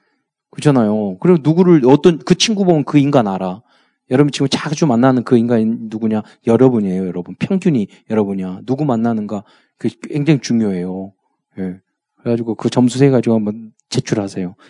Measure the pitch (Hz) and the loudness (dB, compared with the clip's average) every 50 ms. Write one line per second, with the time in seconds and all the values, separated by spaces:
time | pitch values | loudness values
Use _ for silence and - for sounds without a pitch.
0 | _ _ _ _ _ _ _ _ _ _ - - - 151 139 127 110 104 107 107 | _ _ _ _ _ _ _ _ _ _ -10 -2 0 2 2 4 2 2 0 -2
1 | 104 101 92 92 - 175 185 160 127 147 165 170 190 175 170 156 117 127 139 147 | -2 -4 -6 -2 2 2 2 4 2 0 2 4 4 6 6 6 6 6 4 6
2 | - 180 170 - - - - - - - 220 196 202 180 170 151 131 - - 147 | 6 4 2 2 0 0 0 0 0 -2 -2 0 2 2 2 2 0 2 2 2
3 | 135 143 143 135 110 101 95 90 92 92 90 113 _ _ _ _ _ _ _ _ | 2 4 2 2 0 0 -2 -4 -6 -6 -8 -10 _ _ _ _ _ _ _ _
4 | _ - 127 127 147 143 - - 143 135 - - - 151 - - 175 147 117 113 | _ -2 2 2 2 2 0 -2 -4 -2 -2 -4 -6 -6 -4 -2 0 0 2 2
5 | 127 135 127 123 113 - 127 113 113 120 120 113 110 110 113 120 117 107 113 110 | 2 2 2 2 0 2 0 2 2 2 0 0 0 0 -2 -6 -8 -10 -8 -4
6 | 113 110 110 107 107 - _ _ - 117 113 117 131 135 123 113 104 95 90 92 | -4 -2 -2 -2 -6 -8 _ _ -2 0 4 4 4 4 4 2 0 -2 -2 -4
7 | 95 90 87 90 87 - 90 - - - 196 185 - 185 147 117 101 - _ _ | -4 -6 -6 -8 -10 -12 -10 -8 -6 -4 -2 -2 0 0 0 0 -2 -4 _ _
8 | _ - 110 107 104 98 98 95 95 92 92 98 - - 131 135 156 143 120 113 | _ -4 -2 -2 -2 -2 -4 -6 -6 -8 -10 -10 -6 -6 -4 -4 -2 -2 -2 -2
9 | 113 117 117 110 104 104 107 101 - _ _ _ _ _ _ _ - 113 - - | -2 -2 -2 -4 -6 -6 -8 -10 -12 _ _ _ _ _ _ _ -8 -8 -8 -8
10 | - - - 147 143 156 156 120 - - 120 113 110 101 95 90 87 92 92 95 | -14 -8 -6 -4 0 2 0 0 0 -2 0 0 0 0 -2 -4 -6 -8 -8 -10
11 | 95 98 _ _ _ _ _ _ _ _ - 104 95 92 90 95 _ _ _ _ | -12 -14 _ _ _ _ _ _ _ _ -12 -10 -10 -10 -10 -12 _ _ _ _
12 | _ _ _ _ - 120 117 117 117 113 107 - - 120 - 127 123 120 120 127 | _ _ _ _ -4 -4 -4 -2 -2 -6 -6 -4 -4 -2 0 0 0 0 2 2
13 | 139 139 131 120 110 120 113 110 104 104 107 113 113 110 _ _ _ - - - | 2 2 2 2 0 0 0 0 -2 -4 -6 -8 -12 -20 _ _ _ -8 -6 -6
14 | - - - 107 101 98 - 95 92 87 95 _ _ | -4 -2 -4 -4 -4 -6 -8 -8 -10 -10 -12 _ _